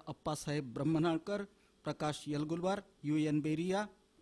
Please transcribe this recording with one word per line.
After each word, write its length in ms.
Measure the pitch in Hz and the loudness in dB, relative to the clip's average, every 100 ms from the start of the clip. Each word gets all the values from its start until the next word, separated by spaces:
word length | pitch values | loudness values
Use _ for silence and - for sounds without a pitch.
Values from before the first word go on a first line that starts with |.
| - | -4
अप्पासाहेब 640 | 143 165 151 - 147 135 | -6 -4 -4 -2 -2 -2
ब्रह्मनाळकर, 720 | 131 143 160 170 160 196 202 202 _ _ _ | -2 2 4 4 2 0 -4 -4 _ _ _
प्रकाश 400 | - 143 151 143 143 | -6 -2 -2 -4 -4
यलगुलवार, 540 | 147 151 170 185 202 - _ | -2 -2 0 0 -2 -4 _
यू 140 | 143 151 | 0 2
एन 220 | 151 151 | 4 2
बेरिया, 460 | 151 156 180 190 208 - _ _ | 2 0 0 0 -2 -8 _ _